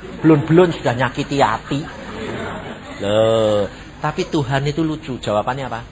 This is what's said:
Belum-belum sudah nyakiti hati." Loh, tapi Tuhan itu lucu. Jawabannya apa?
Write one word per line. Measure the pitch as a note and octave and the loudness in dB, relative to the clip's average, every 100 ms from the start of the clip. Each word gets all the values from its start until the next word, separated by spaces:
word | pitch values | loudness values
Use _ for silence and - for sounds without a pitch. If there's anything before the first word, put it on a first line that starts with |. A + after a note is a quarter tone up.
| - - | -16 0
Belum-belum | D#3+ D#3 - E3 F3+ - | 4 4 6 6 6 2
sudah | C#3 | -2
nyakiti | B2 C3 - C#3 C#3 | 0 0 -2 -2 2
hati." | A#2+ A2 - C#3+ E3 - - A2 - A2+ - - - - - - | 2 2 -4 -6 -6 -10 -12 -10 -8 -8 -8 -10 -12 -14 -14 -6
Loh, | G2 G#2+ A2+ A2+ G#2+ G#2 F#2+ - - - | 2 4 6 4 4 2 0 -6 -16 -6
tapi | D3+ D3+ F3 | -4 -2 -2
Tuhan | E3 C3 C#3 C#3+ | -2 0 0 0
itu | D3 | 0
lucu. | D#3+ D3+ - A#2+ | -2 -2 -6 -6
Jawabannya | - G#2 G#2 C3 C3 | -2 0 0 -4 -6
apa? | A2+ A#2+ | -8 -10